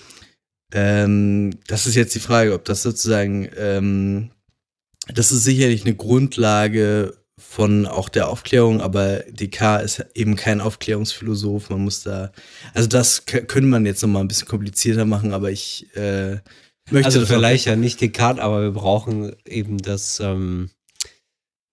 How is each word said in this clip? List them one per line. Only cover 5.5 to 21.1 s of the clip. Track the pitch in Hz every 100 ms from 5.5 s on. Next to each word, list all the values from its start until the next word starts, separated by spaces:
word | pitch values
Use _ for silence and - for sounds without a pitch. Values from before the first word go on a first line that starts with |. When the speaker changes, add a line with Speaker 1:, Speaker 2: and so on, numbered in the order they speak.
| 131 127 110 117
Speaker 1:
eine | 101
Grundlage | 110 127 135 - 110 104 107 110 104 104 95 - _ _
von | - - 104 104 101
auch | - -
der | 110 98
Aufklärung, | 120 - 127 117 110
aber | 98 98 98 98 -
Descartes | - 101 - 107 104 104 -
ist | - -
eben | 107 101
kein | 110 104
Aufklärungsphilosoph, | 107 - - 104 110 - 110 101 104 104 -
man | 98
muss | 98 -
da, | 101 95 98 - - - -
also | 117 113
das | 127 120 - -
k-, | 127
könnte | 117 135 135
man | 120 104
jetzt | 98
nochmal | 107 98
ein | 98
bisschen | - -
komplizierter | 104 101 - 120 110 110
machen, | 104 107
aber | 98 98
ich, | 104 - - - 104
äh, | 101 98 95 98 - - _ _ -
möchte | 139 135
Speaker 2:
Also | 131
Speaker 1:
das | 107
auch | 117
Speaker 2:
vielleicht | 113 127 -
ja | 113
nicht | 120 -
Descartes, | 113 - 120 127
aber | 107 104
wir | 104
brauchen | 98 98 107 120 107 104 - -
eben | 113 104 101
das, | 101 101 - -
ähm, | 101 95 92 90 92 - _ - -